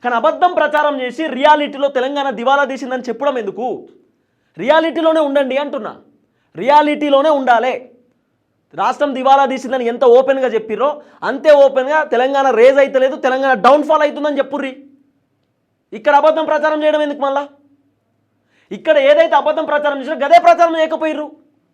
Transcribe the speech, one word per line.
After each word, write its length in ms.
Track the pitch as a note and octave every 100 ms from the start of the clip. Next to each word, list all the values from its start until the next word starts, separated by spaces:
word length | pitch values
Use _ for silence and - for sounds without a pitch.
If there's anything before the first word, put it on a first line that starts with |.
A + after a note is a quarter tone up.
కానీ 120 | B3 A#3
అబద్ధం 380 | D#4 - -
ప్రచారం 480 | D#4+ D4+ D4+ D4+ C4+
చేసి 260 | B3+ B3 D#4
రియాలిటీలో 600 | B3+ D4+ D4+ D4 C#4 C#4
తెలంగాణ 420 | C4+ C4 C#4+ C#4
దివాలా 340 | A3+ B3 C#4
తీసిందని 380 | C4 C4+ C4 B3+
చెప్పడం 360 | B3 A#3 C#4+ B3+
ఎందుకు? 500 | G3+ F#3 B3 E3 - _ _ _ _ _ _ -
రియాలిటీలోనే 640 | A3+ D#4+ E4 E4 D#4+ D#4+
ఉండండి 380 | D4 C#4 C4 C4
అంటున్నా, 400 | C#4+ C4+ E3+ - _ _ _ _ _ D#3+
రియాలిటీలోనే 760 | A#3+ D4 D4+ D4 D4 C4+ D4+
ఉండాలి. 640 | C#4+ C4 A#3 B3+ A3 - _ _ _ _ _ _ _ _
రాష్ట్రం 420 | - G#3+ C4 C#4+ C4
దివాలా 300 | C4+ C#4 C4
తీసిందని 400 | C4 B3+ C4 A#3
ఎంత 180 | A#3
ఓపెన్గా 440 | B3+ B3 C4 C4+ B3+
చెప్పిర్రో 540 | A3 - A3 C#4 D4 - _
అంతే 280 | F#3+ C4+ D#4
ఓపెన్గా 520 | D4 C4+ B3+ C4 D#4
తెలంగాణ 460 | D4+ A#3 C4 C#4 C4+
రేజ్ 280 | A3+ B3 C#4
అయితలేదు, 380 | C#4 C4 C4 D4
తెలంగాణ 380 | C4 C4 C4+
డౌన్ఫాల్ 480 | B3+ A#3+ D4+ D4 D#4
అవుతుందని 360 | D4 D4 D4 C#4
చెప్పుర్రి. 480 | C4+ C#4+ C4+ C4 - _ _ _ _ _ _ _ _ _ _
ఇక్కడ 220 | G#3+ C#4+ C#4+
అబద్ధం 300 | D#4 D#4+ D4+
ప్రచారం 380 | D4+ D4+ D4+
చేయడం 180 | D4+ D4+
ఎందుకు 180 | D4 D4
మళ్ళా? 280 | C#4 C#4 C#4+ _ _ _ _ _ _ _ _ _ _ _ _
ఇక్కడ 260 | G#3 D#4+ D4+
ఏదైతే 380 | C4+ D4+ E4 D#4
అబద్ధం 300 | D4+ D#4 D4+
ప్రచారం 340 | D4 D4 C#4
చేసినా 160 | C4 D#4
గదే 240 | C#4+ E4+
ప్రచారం 400 | E4+ E4+ E4+ D#4+
చేయకపోయిర్రు. 520 | D#4+ D#4+ D#4 B3+ G3 - _ _ _